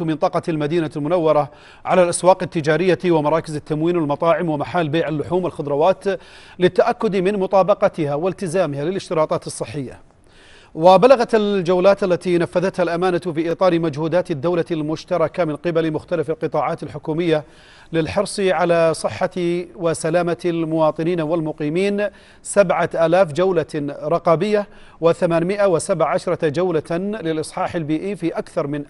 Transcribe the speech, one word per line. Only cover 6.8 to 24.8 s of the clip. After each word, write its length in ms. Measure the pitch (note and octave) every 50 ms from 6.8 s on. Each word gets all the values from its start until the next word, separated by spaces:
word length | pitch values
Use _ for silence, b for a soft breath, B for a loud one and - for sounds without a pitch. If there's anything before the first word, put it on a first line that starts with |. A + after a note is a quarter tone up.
| - - - - A#3 A3 F3+
من 220 | G3+ F3 F#3+ G#3 G3+
مطابقتها 760 | F#3 F#3 - F#3+ F#3 E3+ G3+ - G#3 F#3 - - D#3 C#3 C#3+
والتزامها 720 | C#3+ E3 F#3+ E3+ - G3+ E3+ D3 F#3+ F3+ D3+ C#3+ C#3 C#3+
للاشتراطات 600 | E3 G3 F#3+ - - F3+ D#3+ D#3 D3+ F3+ D#3 -
الصحية. 540 | D#3 - - D#3 A2+ A2 D3+ C3+ A#2 - - - - _ _ b b b b b b b b b b -
وبلغت 600 | D#3+ D#3+ F3+ F#3+ F#3+ F#3+ B3+ C4+ A3+ A#3+ - -
الجولات 680 | A3 G#3 G#3 G3+ G3 F3 D#3 F#3 F3+ F3+ G3 G3+ G3 G#3+
التي 340 | F#3+ F3 D#3+ - F#3 F3 E3+
نفذتها 440 | E3+ D#3 - F#3 E3+ F#3+ - - F3+
الأمانة 360 | E3 E3+ E3+ F3+ F#3 F3+ E3+
في 340 | E3+ F#3 D#3 D3+ D#3+ E3+ E3
إطار 260 | - F#3+ F#3 E3+ E3+
مجهودات 520 | E3 E3 C3+ C#3+ D#3+ E3 D3 F3+ F3+ -
الدولة 340 | E3+ C#3 B2 F3 F3+ E3+ E3 -
المشتركة 720 | F3 D#3 D3+ D3+ D#3+ D#3 - - F3+ E3+ D#3+ D3 - - F3
من 120 | D#3 D3
قبل 360 | - - F3 E3 E3 D#3+ D#3+ D#3
مختلف 380 | D3 - - F3+ E3 D3+ C3
القطاعات 520 | D#3+ - - D3+ - D#3 C3 C#3+ E3+ - -
الحكومية 640 | C#3+ A2+ D3+ - - D#3 D#3 F3+ E3+ D#3 D3+ D3 B B B B B B B B B -
للحرص 480 | E3 D#3+ D3 - G3+ G#3 - - -
على 540 | G3 F#3 F3 D#3 F3+ F3 E3+ E3+ E3 E3 D#3
صحة 360 | - - F#3 A2 - F#3+ F3+ - F#3+ F3 E3+ F3 F3 F3+ - -
وسلامة 600 | A3 F3 E3 D#3 - - D#3+ D#3 F3 F3 E3+ E3+ E3+ -
المواطنين 760 | F3+ E3+ E3+ E3 D#3 D#3+ D#3+ D#3+ D#3 D3+ - D#3+ E3 F#3 E3+
والمقيمين 840 | D#3 D3+ E3+ F3 D#3 E3 D3+ - D#3 D3 D#3 F3+ G3 G3+ G3+ G3+ G#3 G3+ b b b b b b -
سبعة 480 | - - G3+ G3+ F3 F3 D#3+ E3+ D#3 -
آلاف 380 | D#3+ E3 D#3+ E3 F#3 G3 D#3+ C#3+
جولة 340 | D3 F3+ F#3+ F#3 E3 D3 - - D#3 C#3+ C#3+ C#3+ - C#3
رقابية 640 | D3+ E3 E3+ - F3+ E3 D#3 F3+ G#3+ G#3 G#3 G3+ B B B